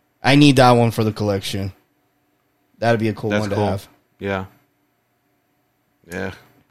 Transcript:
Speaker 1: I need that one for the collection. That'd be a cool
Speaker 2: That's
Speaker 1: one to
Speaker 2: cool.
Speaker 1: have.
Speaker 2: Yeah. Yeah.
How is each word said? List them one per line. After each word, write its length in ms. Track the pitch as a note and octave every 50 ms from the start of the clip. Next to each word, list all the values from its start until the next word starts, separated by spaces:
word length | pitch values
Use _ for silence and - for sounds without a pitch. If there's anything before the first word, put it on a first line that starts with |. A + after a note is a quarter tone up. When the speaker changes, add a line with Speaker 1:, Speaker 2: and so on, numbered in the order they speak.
| _ _ _ _ -
Speaker 1:
I 140 | A2+ C#3
need 200 | D3 D3 D3 C3+
that 140 | B2+ B2+ B2 B2
one 200 | A#2+ A#2+ A#2 A2
for 100 | - A2+
the 100 | A2 G#2
collection. 600 | - G#2+ G#2 G2+ G2 - - - G2+ G2 G2 F#2 _ _ _ _ _ _ _ _ _ _ _ _ _ _ _ _ _ _ _ _ -
That'd 220 | - A#2 A#2 A2
be 80 | A2 A2
a 40 | G#2
cool 180 | - - A2
Speaker 2:
That's 100 | G#2 G#2
Speaker 1:
one 100 | G#2+ G#2
to 60 | G2
Speaker 2:
cool. 100 | G#2+ G#2+
Speaker 1:
have. 220 | G2+ F#2+ G2 - - _ _ _ _ _ -
Speaker 2:
Yeah. 240 | F#2+ G2 G2 F#2+ F#2+ G2 _ _ _ _ _ _ _ _ _ _ _ _ _ _ _ _ _ _ _ _ _ _ _ _ _ _ _ _ _ _ _ -
Yeah. 240 | F2 F2+ F#2+ F#2+ G2+ - _ _ _ _ _ _